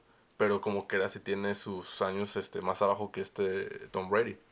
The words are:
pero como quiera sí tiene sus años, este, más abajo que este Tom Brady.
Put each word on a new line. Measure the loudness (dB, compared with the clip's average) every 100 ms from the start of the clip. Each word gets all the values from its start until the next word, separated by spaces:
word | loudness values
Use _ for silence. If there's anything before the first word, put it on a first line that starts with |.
| _ _ _ 2
pero | 4 4
como | 2 -2 0
quiera | 2 0
sí | -2
tiene | -4 -2 0
sus | -2 -4 -8 -6 -2
años, | 0 0 -2 -4
este, | -6 -4
más | -2 4
abajo | 4 4 -2
que | -6
este | -6 0 0 0 -4 -8 -8
Tom | -6 2
Brady. | 2 2 -4 -16